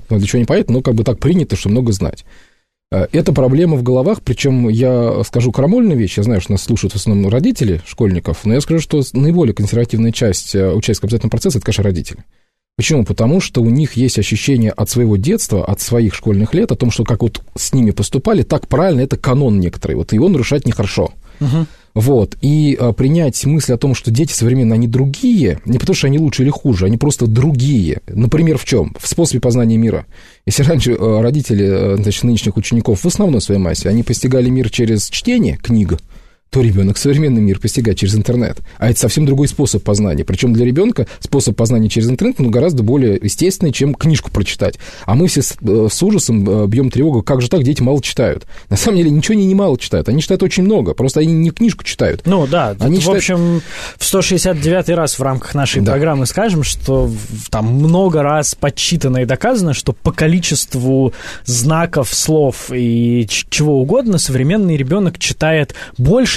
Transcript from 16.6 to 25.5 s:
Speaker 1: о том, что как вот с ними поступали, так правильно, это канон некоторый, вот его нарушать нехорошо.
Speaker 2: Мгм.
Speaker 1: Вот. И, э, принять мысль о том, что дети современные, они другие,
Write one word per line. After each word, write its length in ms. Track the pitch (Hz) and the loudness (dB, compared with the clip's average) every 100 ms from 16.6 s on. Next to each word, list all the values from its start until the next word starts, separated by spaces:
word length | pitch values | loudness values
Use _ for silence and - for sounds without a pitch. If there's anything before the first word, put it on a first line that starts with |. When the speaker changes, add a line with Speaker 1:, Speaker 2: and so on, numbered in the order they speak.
| - | 0
Speaker 1:
о 40 | 127 | 0
том, 160 | 123 | 0
что 140 | - 113 | 0 -2
как 180 | 113 | 0
вот 180 | 117 - - - | -2 -4 -14 -10
с 180 | - | -2
ними 160 | 131 113 | 2 2
поступали, 540 | 95 - 135 302 208 | 0 -2 -2 0 0
так 240 | 120 151 - | 0 -2 -2
правильно, 340 | 139 190 139 | 0 2 2
это 160 | 135 - | 0 -2
канон 420 | - 131 139 104 | 0 0 2 2
некоторый, 340 | 87 - - | 0 -4 -6
вот 200 | 76 80 | -4 0
его 160 | 107 170 | 2 2
нарушать 380 | 165 113 143 - | 2 0 0 -2
нехорошо. 420 | - 101 - - - - - | -2 -2 -2 -4 -4 -18 -6
Speaker 2:
Мгм. 260 | 143 151 160 - _ - | -2 0 -2 -8 _ -2
Speaker 1:
Вот. 420 | 117 135 98 - | 2 2 2 0
И, 360 | 139 151 151 131 | 0 2 2 2
э, 140 | 120 | 0
принять 500 | 107 131 165 151 - 139 | 0 2 2 0 0 0
мысль 260 | 156 135 | 0 0
о 40 | 120 | 0
том, 160 | 143 123 | 0 -2
что 160 | - | 0
дети 200 | 113 165 | 0 0
современные, 440 | - 113 131 113 113 | 0 0 2 2 2
они 120 | 120 | 2
другие, 720 | 120 135 139 254 226 117 | 0 0 0 2 2 2